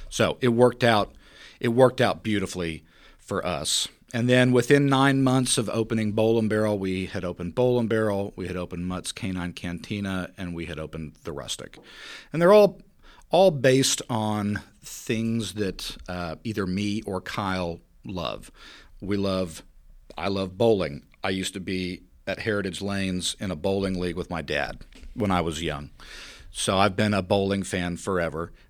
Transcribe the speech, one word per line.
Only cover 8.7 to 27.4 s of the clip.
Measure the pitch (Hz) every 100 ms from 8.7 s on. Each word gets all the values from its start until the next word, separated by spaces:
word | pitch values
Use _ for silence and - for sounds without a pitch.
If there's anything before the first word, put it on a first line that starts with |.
| 87 90
Mutt's | 90 -
Canine | - 95 92 87
Cantina, | 85 90 87 - 104 98 92 87 -
and | 90
we | 85 82
had | 78
opened | 76 82 76 -
The | -
Rustic. | 69 62 - - - - - - - -
And | 156
they're | 175
all, | 208 202 - - _ - - -
all | 165 190
based | 143 131 131 131 - -
on | 120 107 107 101 101 - _
things | - - - 113 113 113 101
that, | 98 98 - - - -
uh, | 90 85 78
either | 117 104 92
me | 92 104 107
or | 107 92
Kyle | - - 98 92 87 85 _ _
love. | - 92 65 52 - - - - - -
We | 95 101
love, | 98 95 90 78 - - - - - -
I | 95
love | 98 95 92
bowling. | 117 104 80 73 - _
I | 98
used | 95 92
to | 98
be | 92 92 90 90 - - -
at | 95
Heritage | 110 104 95 85
Lanes | 98 98 95 90 - -
in | 104
a | 82
bowling | 98 98 95 92
league | 90 85
with | 82
my | 85
dad | 73 73 67 - - - -
when | - 101
I | 90
was | 82 78
young. | 82 71 73 - - - - - -
So | - - 95
I've | 104 95
been | 104
a | 101
bowling | 90 101